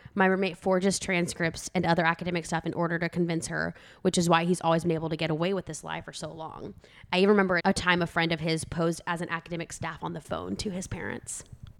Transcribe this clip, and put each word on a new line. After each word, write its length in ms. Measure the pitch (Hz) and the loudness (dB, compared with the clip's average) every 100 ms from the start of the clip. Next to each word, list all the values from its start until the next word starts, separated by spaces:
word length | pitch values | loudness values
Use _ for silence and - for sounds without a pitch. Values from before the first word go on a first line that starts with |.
| - | -6
my 100 | 208 190 | 2 4
roommate 300 | 190 190 165 | 4 2 -2
forges 420 | 196 185 190 180 | 2 2 4 0
transcripts 720 | - 180 175 - 165 - - | 0 0 0 0 -2 -2 -4
and 100 | 180 | 0
other 200 | 170 170 | 2 4
academic 420 | 165 170 170 175 160 | 2 0 -2 -4 -2
stuff 180 | 165 | -4
in 80 | 170 | -2
order 260 | 165 170 170 | -2 0 0
to 120 | 170 | -2
convince 380 | 175 170 165 - | 0 0 0 -2
her, 260 | 165 165 170 - - | -4 -4 -6 -16 -6
which 160 | 185 180 | 0 2
is 140 | 170 | 4
why 140 | 165 | 4
he's 180 | 170 180 | 4 0
always 220 | 165 165 | 2 2
been 80 | 165 | 2
able 180 | 160 160 | -2 -2
to 60 | 156 | -2
get 120 | 160 | -2
away 220 | 151 170 | 0 -2
with 140 | 196 - | -2 -6
this 180 | 156 | -10
lie 160 | 160 160 | -8 -10
for 140 | 170 | -10
so 180 | - 156 | -12 -12
long. 400 | 160 156 - 170 - - - - | -12 -14 -12 -14 -16 -20 -20 -2
I 60 | 180 | 4
even 100 | 196 | 6
remember 300 | 208 190 175 190 | 6 6 4 2
a 80 | |
time 260 | 196 180 180 | 2 4 4
a 60 | 170 | 2
friend 260 | - 165 | 2 0
of 80 | 165 | 0
his 240 | 160 160 | 0 -2
posed 380 | - 165 165 165 - | -2 -2 0 0 -4
as 140 | 170 | -4
an 80 | - | -4
academic 460 | 165 165 170 170 | -6 -6 -8 -8
staff 280 | - 165 156 | -8 -8 -6
on 120 | 165 | -8
the 80 | 170 | -8
phone 340 | - 160 180 196 | -6 -6 -4 -4
to 140 | 220 | -4
his 160 | 180 180 | -6 -8
parents. 580 | - 98 - - - - - - - | -8 -8 -8 -10 -12 -14 -18 -18 -14